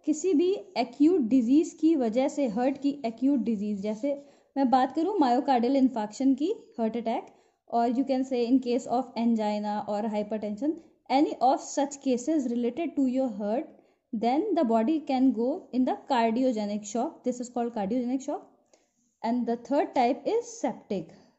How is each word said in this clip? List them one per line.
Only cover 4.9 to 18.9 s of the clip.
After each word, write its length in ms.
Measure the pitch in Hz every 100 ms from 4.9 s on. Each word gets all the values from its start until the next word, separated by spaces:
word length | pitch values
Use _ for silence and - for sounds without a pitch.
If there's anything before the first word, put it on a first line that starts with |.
करूँ 240 | 302 349 415
myocardial 640 | 269 247 277 254 240 277
infarction 520 | 262 226 208 - 269 254
की, 140 | 320 453 - -
हार्ट 180 | 220 233
अटैक, 300 | 220 269 - _ _ _ _
or 160 | 233 233
you 200 | 240 269
can 180 | 262 262
say 120 | 247 233
in 120 | 262 240
case 200 | 240 -
of 280 | 240 247 - 233
angina 580 | 226 208 208 208 208 -
or 160 | 208 220 208
hypertension, 600 | 208 220 208 208 294 339 - _ -
any 260 | 262 359 - 254
of 80 | 330 -
such 320 | - 285 -
cases 480 | 269 240 277 320 247
related 460 | 240 240 240 339 -
to 100 | 262
your 220 | 254 262
heart, 440 | 202 202 233 320 - _ _ _
then 320 | 226 226 277 427
the 100 | 339
body 360 | 254 226 226 320 285
can 240 | 262 262
go 360 | 214 240 349 -
in 100 | 240
the 100 | 254 403 -
cardiogenic 720 | 254 226 226 262 214 208 208 208
shock। 260 | 226 294 -
This 160 | 254 247
is 80 | 240
called 240 | 247 233
cardiogenic 480 | 233 196 254 240 262
shock। 200 | 269 349 - _ _ _ _